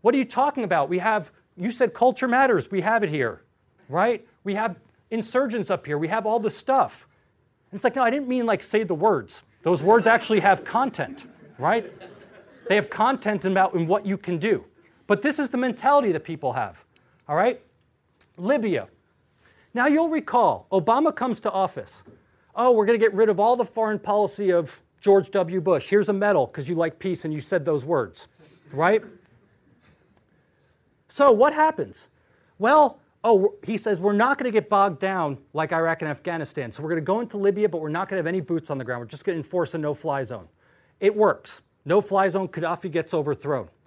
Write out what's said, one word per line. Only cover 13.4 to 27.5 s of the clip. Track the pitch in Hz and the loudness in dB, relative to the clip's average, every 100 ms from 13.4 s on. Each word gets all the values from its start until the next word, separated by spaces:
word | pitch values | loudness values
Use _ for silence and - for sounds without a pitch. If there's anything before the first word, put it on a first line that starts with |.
| 190 | 0
about | 190 190 | 2 2
in | 180 165 | 0 0
what | 196 202 | -2 -2
you | 190 | -6
can | - 170 | -4 -4
do." | 202 175 - _ _ _ - | 0 -2 -4 _ _ _ -2
But | 202 | 0
this | 294 302 | 0 -2
is | 277 | -4
the | 247 | -2
mentality | 254 214 269 285 240 | -4 -2 2 2 2
that | 160 | -4
people | - 160 135 | -6 -8 -6
have, | 123 104 - _ _ _ _ - | -6 -8 -10 _ _ _ _ -4
all | 151 | 0
right? | 220 247 _ _ _ _ _ _ _ - | 0 -2 _ _ _ _ _ _ _ -10
Libya. | 185 285 220 147 92 _ _ _ _ _ _ _ _ | -2 0 0 -4 -6 _ _ _ _ _ _ _ _
Now, | 233 262 | 0 2
you'll | 294 330 | 2 2
recall, | 311 311 247 190 113 - | -2 0 2 2 0 -2
Obama | 190 160 240 311 311 | -2 2 2 2 0
comes | 247 226 | -4 -4
to | 220 | -4
office. | 190 185 - 107 - - - _ _ _ - | -2 -2 -4 -16 -20 -20 -20 _ _ _ 0
"Oh, | 254 | 4
we're | 226 208 | 4 4
gonna | 233 | 4
get | 220 | 2
rid | 202 220 | 4 2
of | 190 | 4
all | 214 247 | 2 2
the | 226 | -2
foreign | - 220 208 | -2 -2 -2
policy | - 208 202 202 202 | -2 0 0 0 0
of | 175 151 - _ _ | 0 -2 -12 _ _
George | 202 196 196 | 4 4 4
W. | 196 170 185 | -2 -2 -2
Bush. | 170 160 - | 0 0 2
Here's | 208 208 | 0 2
a | |
medal | 196 208 180 127 | 0 2 2 0
'cause | - 135 | -6 -6
you | |
like | 170 165 160 | -2 -2 -4
peace | 190 165 160 | -6 -6 -6
and | |
you | 151 | -8
said | - | -4